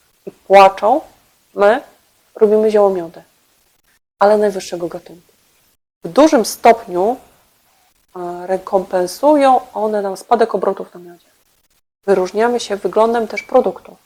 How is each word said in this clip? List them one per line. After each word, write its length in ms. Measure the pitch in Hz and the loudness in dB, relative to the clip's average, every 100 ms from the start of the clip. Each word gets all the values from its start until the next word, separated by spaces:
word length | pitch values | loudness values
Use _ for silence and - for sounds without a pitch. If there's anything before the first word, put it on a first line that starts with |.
| _ _ - | _ _ -20
i 60 | |
płaczą, 680 | _ - 196 190 190 208 294 - _ _ _ _ | _ 4 6 6 4 -2 -2 -4 _ _ _ _
my 280 | 190 202 254 - _ _ _ _ - | 0 0 0 -6 _ _ _ _ 0
robimy 360 | 214 214 220 | 2 2 2
ziołomiody, 520 | 208 202 190 165 165 _ _ _ _ _ _ _ _ _ - | 2 2 0 -8 -16 _ _ _ _ _ _ _ _ _ 0
ale 180 | 202 214 | 2 2
najwyższego 500 | 208 190 - 175 170 | 0 -4 -10 -10 -10
gatunku. 460 | 175 - 170 _ _ _ _ _ _ _ _ | -12 -20 -20 _ _ _ _ _ _ _ _
W 40 | 175 | -4
dużym 380 | 170 311 277 202 | 2 4 4 -2
stopniu, 720 | - 240 226 - 175 202 262 _ _ _ _ _ _ _ _ _ 185 | 2 2 2 0 -4 -2 -4 _ _ _ _ _ _ _ _ _ -14
e, 320 | 175 175 180 | -12 -12 -8
rekompensują 1200 | 190 185 196 185 185 180 - 285 302 269 254 - | -8 -4 -6 -4 -6 -6 -2 0 2 2 0 -2
one 300 | 202 214 208 | -6 -4 -4
nam 160 | 196 190 | -6 -8
spadek 380 | - 233 226 196 | -2 0 0 -2
obrotów 380 | 208 190 185 | -4 -6 -12
na 60 | 175 | -18
miodzie. 280 | 175 175 _ _ _ _ _ _ _ _ - | -20 -20 _ _ _ _ _ _ _ _ -2
Wyróżniamy 540 | 190 185 208 240 240 | -2 -2 -2 -2 -2
się 160 | - 202 | -6 -8
wyglądem 520 | 185 208 226 240 214 | -4 0 0 0 -6
też 160 | 208 | -10
produktu. 540 | - - 190 175 - - | 0 0 0 -6 -18 -20